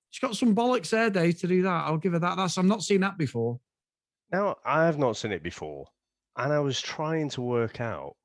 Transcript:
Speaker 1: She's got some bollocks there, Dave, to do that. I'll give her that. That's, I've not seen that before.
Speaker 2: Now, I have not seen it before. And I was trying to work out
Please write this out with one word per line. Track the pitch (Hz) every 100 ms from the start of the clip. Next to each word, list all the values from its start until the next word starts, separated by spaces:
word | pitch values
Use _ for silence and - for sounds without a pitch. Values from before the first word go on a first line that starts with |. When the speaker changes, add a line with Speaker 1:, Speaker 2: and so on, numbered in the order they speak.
| _
Speaker 1:
She's | -
got | 262 208
some | 240 208
bollocks | 240 254 156
there, | 226 226
Dave, | 196 170 175
to | 175
do | 185
that. | 190 170 147
I'll | 156
give | 190
her | 170
that. | 175 175
That's, | 185 185
I've | 185
not | 214
seen | 165 202
that | 196 196
before. | 143 120 117 120 _ _ _ _ _ _ _
Speaker 2:
Now, | 180 202 - -
I | 147 165
have | 147
not | 131 110
seen | 110
it | 92
before. | 85 - 78 71 71 _ _ _ _ -
And | 131
I | 147
was | 143 127
trying | - - 156 160 147
to | 131
work | 123 120 113 -
out | 117 82 69 -